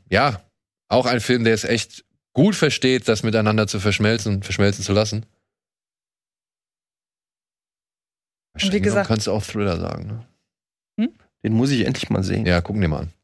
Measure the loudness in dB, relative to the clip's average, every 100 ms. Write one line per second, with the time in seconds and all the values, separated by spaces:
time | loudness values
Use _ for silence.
0 | -2 2 2 -2 _ _ _ _ 0 2
1 | 2 0 2 2 4 2 0 -2 -4 -14
2 | _ _ _ 2 2 4 0 2 2 2
3 | 2 0 2 2 2 2 0 0 -2 2
4 | 2 0 -2 -4 -4 0 0 0 -2 0
5 | 0 -4 -10 _ _ _ _ _ _ _
6 | _ _ _ _ _ _ _ _ _ _
7 | _ _ _ _ _ _ _ _ _ _
8 | _ _ _ _ _ -6 -2 0 0 0
9 | 0 -2 -2 -4 -4 -4 -2 -2 -6 -8
10 | -10 -12 -16 _ _ _ _ _ _ -6
11 | -6 -6 _ _ -2 2 2 2 0 -2
12 | -2 -2 -2 -2 2 0 0 -2 0 -2
13 | -6 -10